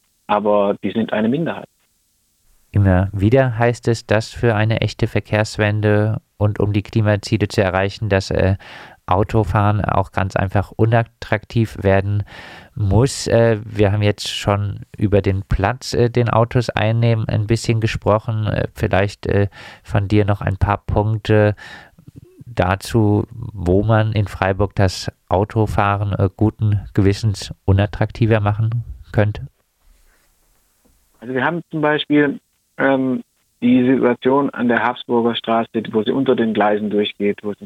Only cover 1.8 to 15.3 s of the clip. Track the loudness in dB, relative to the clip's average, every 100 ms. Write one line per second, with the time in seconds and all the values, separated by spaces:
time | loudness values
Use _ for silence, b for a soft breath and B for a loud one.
1.8 | _ _ _ _ _ _ _ _ _ 0
2.8 | 2 2 0 0 2 4 2 0 0 0
3.8 | -2 -4 0 -2 -2 -2 0 2 0 0
4.8 | -4 -2 -2 -2 -2 -2 -2 0 0 2
5.8 | 2 2 2 -2 -6 -2 -2 0 0 0
6.8 | 0 0 2 0 0 -2 0 0 0 0
7.8 | -2 -4 0 0 0 0 2 0 B B
8.8 | B B -2 0 0 0 0 2 2 0
9.8 | 0 0 -2 -2 -2 -2 -2 -2 -2 -2
10.8 | 2 2 0 -6 -6 -6 -2 -2 -2 0
11.8 | 2 2 2 -2 -4 B B B B -4
12.8 | 2 2 2 0 0 4 4 2 -2 0
13.8 | 2 2 0 0 -4 -4 0 0 -2 -6
14.8 | -12 -4 0 2 2